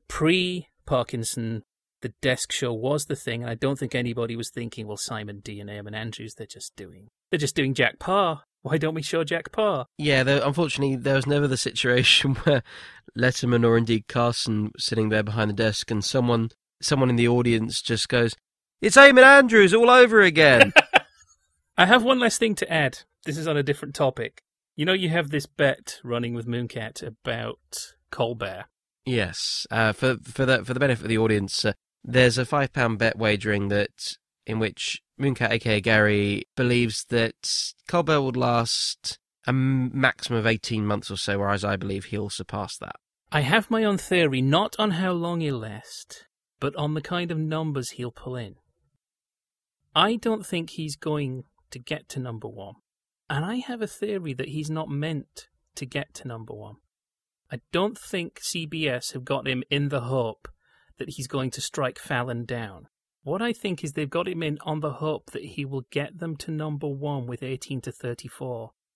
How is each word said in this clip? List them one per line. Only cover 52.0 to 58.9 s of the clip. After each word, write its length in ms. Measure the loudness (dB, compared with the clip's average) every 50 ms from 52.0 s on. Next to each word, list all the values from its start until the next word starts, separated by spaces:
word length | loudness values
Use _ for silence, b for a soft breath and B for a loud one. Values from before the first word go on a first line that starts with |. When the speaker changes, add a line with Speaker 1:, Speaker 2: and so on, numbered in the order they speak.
| -10 -10
Speaker 1:
to 100 | -10 -10
number 280 | -8 -8 -10 -12 -12 -14
one, 260 | -14 -14 -16 -16 -18 _ _ _ _ _ _ _ _ _ _ -6
and 160 | -6 -4 -4
I 120 | -4 -6
have 260 | -8 -8 -8 -8 -8
a 40 | -8
theory 460 | -8 -8 -6 -6 -6 -6 -6 -6 -8 -8
that 140 | -8 -8 -8
he's 220 | -8 -8 -6 -6
not 180 | -6 -6 -6 -6
meant 600 | -6 -6 -4 -4 -6 -6 -8 _ -18 -20 -20 _ _ _ _ _ -16
to 100 | -14 -12
get 300 | -8 -8 -8 -8 -8 -12
to 140 | -16 -14 -12
number 260 | -12 -12 -14 -14 -16
one. 220 | -16 -16 -18 -20 _ _ _ _ _ _ _ _ _ _ _ _ _ _ -14
I 100 | -14 -14 _ _
don't 260 | -2 -2 -2 -2 -4 -8
think 400 | -12 -8 -6 -6 -6 -8 -10 -12
C 240 | -10 -8 -6 -6 -8
B 220 | -8 -6 -4 -2
S 240 | -2